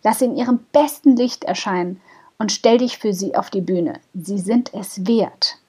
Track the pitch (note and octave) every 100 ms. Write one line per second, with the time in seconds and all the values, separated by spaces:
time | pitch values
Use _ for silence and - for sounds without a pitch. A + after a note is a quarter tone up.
0 | - A3 B3+ A3+ A#3+ A#3+ - C#4+ D4 -
1 | C#4+ B3 B3 - - F#3 - F3+ F3+ F#3
2 | _ - _ _ G#3+ - A3+ A#3 B3 -
3 | A3 F#3 G3 - - G3 F3 F3+ E3 -
4 | _ F#3+ D#3+ G3+ F#3 A#3+ B3 - G3 -
5 | F#3 A#3 G3 - - -